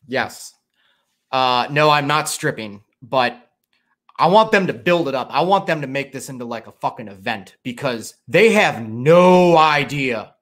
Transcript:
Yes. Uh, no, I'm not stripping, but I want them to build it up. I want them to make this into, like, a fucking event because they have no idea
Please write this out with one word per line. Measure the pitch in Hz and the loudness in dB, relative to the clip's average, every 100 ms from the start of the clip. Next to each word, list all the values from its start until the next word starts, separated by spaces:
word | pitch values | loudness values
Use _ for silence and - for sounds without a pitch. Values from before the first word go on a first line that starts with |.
| _ | _
Yes. | 127 104 - - _ _ _ _ _ _ _ _ | -6 -6 -8 -20 _ _ _ _ _ _ _ _
Uh, | 131 131 123 120 | -2 0 0 -2
no, | 147 151 | 0 2
I'm | 147 143 | 2 0
not | 151 147 | -2 -2
stripping, | - 151 - 107 101 _ _ | -6 -6 -6 -12 -16 _ _
but | 120 135 120 117 _ _ _ _ _ _ _ - | -6 -2 -2 -4 _ _ _ _ _ _ _ -2
I | 151 | 2
want | 202 220 | 4 4
them | 220 180 | 0 -2
to | |
build | 113 175 175 151 | -4 -2 -2 -2
it | 131 | -6
up. | 117 | -4
I | 131 | -2
want | 170 196 190 | 0 0 0
them | 160 | -6
to | 139 | -4
make | 135 139 | -8 -10
this | 135 120 | -12 -14
into, | 127 120 | -14 -10
like, | 117 107 | -12 -14
a | |
fucking | _ 135 - 107 | _ -10 -8 -18
event | 98 104 113 92 _ | -12 -8 -8 -10 _
because | - 120 139 117 104 _ - | -14 -6 -6 -6 -10 _ -2
they | 156 220 | 2 4
have | 208 175 113 113 | 4 0 -2 -10
no | 113 131 170 180 180 180 165 | -4 4 6 6 6 6 6
idea | 156 147 131 143 131 113 95 _ | 4 2 -2 -4 -4 -6 -8 _